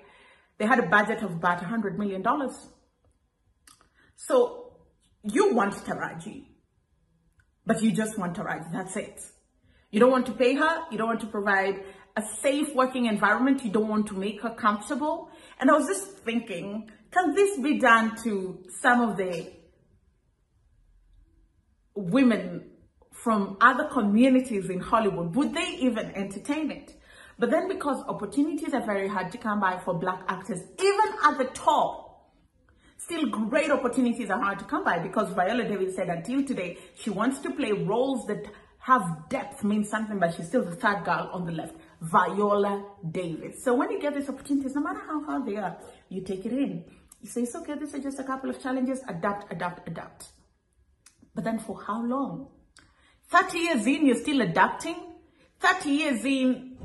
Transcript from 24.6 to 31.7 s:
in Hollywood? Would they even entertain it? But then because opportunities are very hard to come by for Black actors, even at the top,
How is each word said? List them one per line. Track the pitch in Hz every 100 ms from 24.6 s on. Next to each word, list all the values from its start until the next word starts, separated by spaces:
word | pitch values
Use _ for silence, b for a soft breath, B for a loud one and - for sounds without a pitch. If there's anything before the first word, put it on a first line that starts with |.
| 175
in | 185
Hollywood? | - 226 208 165 170 220
Would | 240
they | 311 349 302
even | 254 220 165 190
entertain | 196 202 - 294 311
it? | 180 - - B B B B
But | 220
then | 294 370
because | - 285 254 -
opportunities | - 208 277 311 320 320
are | 254 214
very | 196 196
hard | 196 175
to | 240
come | 220 208
by | 190 180
for | -
Black | 170 185 180 -
actors, | 185 - 180 - -
even | 381 403 427 -
at | 302 285
the | 247
top, | - -